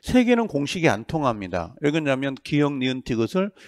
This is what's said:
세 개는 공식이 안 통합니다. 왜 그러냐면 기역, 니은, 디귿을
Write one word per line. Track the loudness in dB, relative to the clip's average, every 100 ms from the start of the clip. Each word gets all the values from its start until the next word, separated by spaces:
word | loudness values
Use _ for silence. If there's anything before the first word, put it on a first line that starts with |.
세 | 0 4 4
개는 | 4 2
공식이 | -2 -2 0 2
안 | 0 -2
통합니다. | -2 0 -2 -4 -4 -6 -4
왜 | -2
그러냐면 | 0 0 -2 -2 -6
기역, | -2 0 2
니은, | 0 -2 -2
디귿을 | -2 -2 0 0 -2 -6